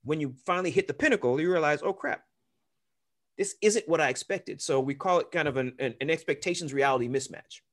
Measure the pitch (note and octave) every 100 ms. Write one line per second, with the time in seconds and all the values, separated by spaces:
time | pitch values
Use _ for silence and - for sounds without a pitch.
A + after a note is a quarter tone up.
0 | B2 D#3 C#3+ B2+ - F3+ F#3 D3 F#3+ C#3+
1 | D4+ A#3 A#2+ C3 E3+ F3+ D3+ D3 D3+ F#3+
2 | C#4+ - _ _ _ _ _ _ _ _
3 | _ _ _ - G3 - G#3+ G#3+ D3+ E3
4 | C#3+ B2+ - G3 - - - C3+ C3 C#3
5 | F#3 F3 - F3 D3+ B2+ B2+ B2+ C3+ A2+
6 | C#3 D#3+ - D3 F#3 F3 D#3+ C#3 C#3 C3
7 | A#2+ C3+ B2+ - - - _